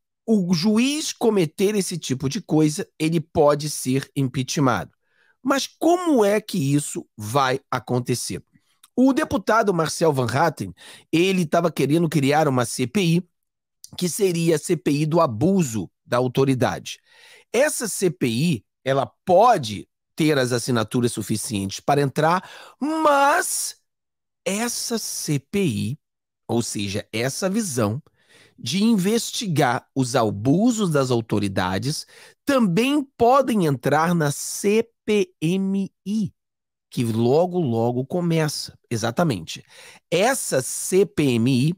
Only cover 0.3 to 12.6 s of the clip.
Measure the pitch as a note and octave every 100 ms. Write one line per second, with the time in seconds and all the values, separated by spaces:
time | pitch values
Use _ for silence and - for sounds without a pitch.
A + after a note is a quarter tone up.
0.3 | A3 F3 F3 G3+ G#3+ B3+ D4+ C#4+ - A#3
1.3 | G#3 D#3 - G3 G#3+ F#3 F3 - B2+ C#3
2.3 | F#3+ - D3+ D#3 D3+ - - D#3 E3 D#3
3.3 | E3+ D3 D3 D3 - B2+ C3 - - C3
4.3 | C3 C3 - C3 G#2 D#2+ _ _ _ _
5.3 | _ B3+ C4+ - - D#4+ F4 F4 C4+ G3+
6.3 | G#3+ - F#3 C#3 C#3+ - - - - G#2+
7.3 | C3+ C3 C3 - B2+ - B2 A#2+ B2 -
8.3 | F#2 - _ _ _ _ - C4 B3 G#3
9.3 | B3+ - A3 G3+ F3 D3 - D#3+ C#3 A#2+
10.3 | C3+ E3 - F#2+ - - - _ D#3 F#3+
11.3 | F#3 D#3+ E3+ E3+ - C3+ D#3+ E3+ D3+ C3+
12.3 | D3 D#3 B2+